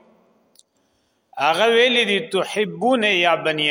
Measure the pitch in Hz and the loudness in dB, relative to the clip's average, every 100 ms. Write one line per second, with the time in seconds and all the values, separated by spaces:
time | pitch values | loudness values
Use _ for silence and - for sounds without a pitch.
0 | _ _ _ _ _ _ _ _ _ _ | _ _ _ _ _ _ _ _ _ _
1 | _ _ _ - 139 160 220 233 247 247 | _ _ _ -4 0 2 2 4 2 2
2 | 226 196 - 190 - - 208 165 214 262 | 0 -2 -2 -4 -4 -4 -4 -4 -2 0
3 | 214 185 175 165 151 151 151 | 0 2 2 0 -2 -2 0